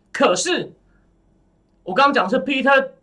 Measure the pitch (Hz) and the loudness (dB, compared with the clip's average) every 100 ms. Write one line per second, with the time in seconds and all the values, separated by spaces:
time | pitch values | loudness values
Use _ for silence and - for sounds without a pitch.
0 | _ - 247 185 339 285 - - _ _ | _ -2 0 0 -2 -4 -6 -14 _ _
1 | _ _ _ _ _ _ _ _ - 247 | _ _ _ _ _ _ _ _ -6 0
2 | 277 247 190 262 277 262 262 269 269 - | 2 2 -2 -2 -4 -2 2 2 0 -8